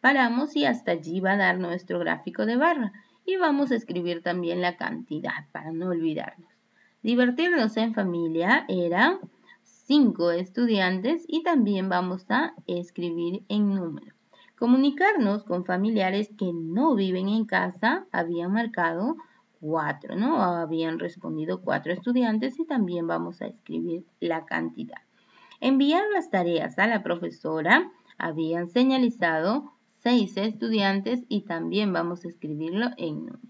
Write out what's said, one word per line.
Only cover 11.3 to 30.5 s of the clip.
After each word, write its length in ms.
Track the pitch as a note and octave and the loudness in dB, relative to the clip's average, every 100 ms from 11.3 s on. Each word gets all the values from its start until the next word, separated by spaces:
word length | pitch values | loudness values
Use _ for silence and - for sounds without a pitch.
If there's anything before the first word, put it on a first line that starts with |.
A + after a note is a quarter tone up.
| D#4+ | -2
también 480 | E4 D#4 G#3 G3 F#3+ | 2 4 4 2 2
vamos 340 | F3+ F3+ F#3 - | 0 0 -4 -2
a 240 | A3+ D#4 - - | 0 0 -4 -6
escribir 760 | F3 F3 - F3 E3+ E3+ F#3 - | -6 -6 -6 -4 -2 -4 -6 -4
en 260 | G#3 G#3 | 0 2
número. 400 | G3 E3+ C#3+ - _ _ _ - _ | 0 -4 -8 -14 _ _ _ -20 _
Comunicarnos 840 | A#3+ B3+ C#4+ C#4+ F#4+ G4+ G#3 G#3 | 4 6 6 4 2 4 2 0
con 220 | - F3 F3+ | -2 -4 0
familiares 640 | F3+ G#3 A3 F#3 G3 G#3+ - | 0 2 2 2 0 -2 -4
que 120 | F#3 | -4
no 420 | E3+ E3 F3+ D#4 | -4 -4 2 2
viven 340 | A3 F#3+ F#3 F#3+ | 4 2 0 0
en 160 | A3 | 0
casa 600 | G#3+ F#3 F3+ - A3 E4 G4 | 0 0 -2 0 0 0 -2
habían 420 | - E3+ E3+ F3 | -4 -2 -2 -2
marcado 640 | G#3 A#3 A3+ E3+ E3 A3+ E4 - _ _ _ | -2 -2 -2 -2 0 -2 -4 -10 _ _ _
cuatro, 560 | D3+ D#3+ D3 C#3+ - F3+ | -4 -2 -2 -6 -6 -2
¿no? 260 | A#3+ D#4+ | 0 2
Habían 560 | F#3+ E3+ D#3+ D#3+ E3 E3 | 2 0 -2 -2 -2 -4
respondido 640 | - - E3+ D#3 D#3 F#3 | -6 -8 -8 -6 -4 -6
cuatro 320 | - - - | -2 -4 -2
estudiantes 680 | F#3 - B3 A#3+ G#3+ B3+ B3+ | -6 -2 0 0 0 -4 -6
y 60 | |
también 420 | D#4+ C4+ F#3 F3 E3 | -4 -2 -2 -2 -4
vamos 360 | E3 E3+ F3+ | -4 -6 -10
a 40 | - | -12
escribir 560 | - - D#3+ E3+ E3+ - _ | -12 -10 -8 -6 -8 -10 _
la 280 | E3+ E3 D#3+ | -4 -4 -4
cantidad. 560 | D#3 E3 E3 D3 - _ _ _ - - - | -6 -6 -8 -14 -14 _ _ _ -20 -20 -4
Enviar 440 | B3 C4+ C#4 E4 G#4+ | 0 4 4 2 2
las 160 | G4+ - | -2 0
tareas 480 | F#3+ F3 E3 - - | 0 2 0 -2 0
a 80 | G#3 | 2
la 160 | A3 | 2
profesora 880 | - F3 F3 - E3 D#3+ D#3 B3+ F#4 - _ - | -2 -4 -4 -8 -4 -2 4 4 2 -10 _ -8
habían 520 | E3+ D#3 D#3+ E3+ E3+ | -6 -4 -2 -2 0
señalizado 1040 | B3 C4 C4 B3 - E3+ D#3+ E3+ B3+ - _ _ _ | 2 4 4 2 2 0 2 2 0 -4 _ _ _
seis 380 | A#3+ B3 F#3+ G3+ | 2 2 2 -2
estudiantes 880 | G#3+ | -4